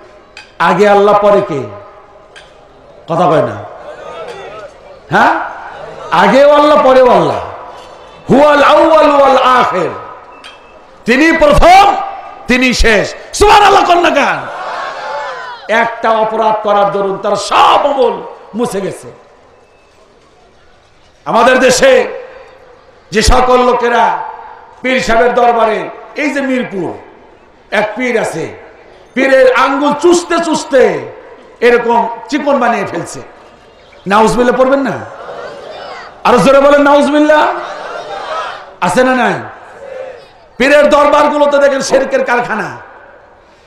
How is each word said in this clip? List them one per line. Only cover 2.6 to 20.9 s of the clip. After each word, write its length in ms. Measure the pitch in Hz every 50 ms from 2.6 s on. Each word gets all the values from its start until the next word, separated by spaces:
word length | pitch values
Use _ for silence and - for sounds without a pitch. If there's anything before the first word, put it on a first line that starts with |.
| - - - - - - - - -
কথা 180 | - 165 180 180
কয় 160 | 151 156 143
না। 300 | 127 110 104 104 - - - - - - - - - - 480 659 320 - 403 392 381 - - - - - - - - - - - - -
হ্যাঁ, 300 | 151 202 233 349 - - - - - - - - - - - - - - - -
আগেও 420 | 160 170 190 202 233 262 285 285 294
আল্লাহ 300 | 294 294 302 302 294 285
পরেও 280 | 262 262 254 254 247
আল্লাহ। 260 | 208 175 160 139 - - - - - - - - - - - - - - - - - - - -
হুয়াল 340 | 208 269 294 302 294 285 277
আউয়াল 480 | 302 311 302 320 320 320 302 294 294
ওয়াল 260 | 285 277 277 262 262
আখির, 520 | 262 262 262 254 240 - - - 185 165 139 - - - - - - - - - - - - - - - - - - - - - - -
তিনি 260 | - 240 262 311 330
প্রথম, 640 | 320 320 302 294 - - - 339 381 - - 403 - - - - - - - - - - -
তিনি 260 | - 247 247 262 254 220
শেষ। 420 | - - 233 220 196 165 - - - - - -
সুবহানাল্লাহ 520 | - 415 415 415 415 415 381 392 370 330
কন 140 | - 349 349
না 100 | 339 311
কেন? 300 | 262 285 254 196 170 143 - - - - - - - - - - - - - - 285 294 - - - - - - - - - - 208
একটা 360 | 233 233 226 226 - - 226
অপরাধ 420 | 226 214 220 220 220 214 220 220 220 214 214
করার 280 | 208 208 202 202 202
দরুন 260 | 202 196 196 190 190
তার 180 | 175 - 208 202
সব 440 | 202 - - 247 - - - - - -
আমল 380 | 285 - 262 240 226 - 135 - - - - - - -
মুছে 260 | 214 240 - - 202
গেছে। 300 | 190 170 131 - - 120 107 - - _ _ _ _ _ _ _ _ _ _ _ _ _ _ _ _ _ _ _ _ _ _ _ _ _ _ _ _ _ _ _ _ _